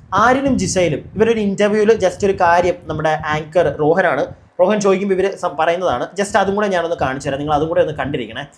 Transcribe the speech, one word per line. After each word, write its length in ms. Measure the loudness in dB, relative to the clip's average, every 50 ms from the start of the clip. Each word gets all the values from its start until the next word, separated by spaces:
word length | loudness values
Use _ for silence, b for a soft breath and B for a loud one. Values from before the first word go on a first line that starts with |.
| -10 -4 0
ആര്യനും 440 | 2 4 4 2 2 2 0 0 0
ജിസയിലും 520 | -2 -2 0 0 0 0 0 -4 -8 -6 -2
ഇവരൊരു 260 | 0 0 2 2 0
ഇന്റർവ്യൂവിൽ 540 | 0 -2 0 0 0 2 2 2 4 4 2
just 320 | 4 2 -2 0 0 0
ഒരു 60 | 0 0 2
കാര്യം 340 | 2 4 4 4 4 2 0 -4 -6
നമ്മുടെ 380 | -8 -6 -2 -2 0 -2 -2 -2
ആങ്കർ 500 | -4 -4 -4 -4 -2 0 0 2 2 0
റോഹനാണ്, 500 | 0 2 2 2 2 2 2 0 -2 -2 -4 -8 -14 _ _ _ 0
റോഹൻ 200 | 2 2 2 2
ചോദിക്കുമ്പോൾ 340 | 2 2 2 2 0 0 0
ഇവര് 220 | 0 0 -2 -2
സം-, 200 | -4 -6 -4 -2 -2
പറയുന്നതാണ്. 500 | 0 0 0 0 0 -2 -2 -2 -4 -6 -4 -6
just 160 | -4 0 0
അതും 180 | 0 0 0 0
കൂടെ 140 | -2 0 0
ഞാനൊന്ന് 280 | 0 -2 -2 -2 -2 -2
കാണിച്ചു 280 | -2 -4 -4 -4 -6 -6
തരാം, 100 | -6 -4
നിങ്ങൾ 160 | -2 -2 0
അതും 140 | 0 0 0
കൂടെ 120 | 2 2
ഒന്ന് 120 | 0 0 -2
കണ്ടിരിക്കണേ. 540 | -4 -6 -4 -4 -6 -6 -8 -10 -12 -12 -14 b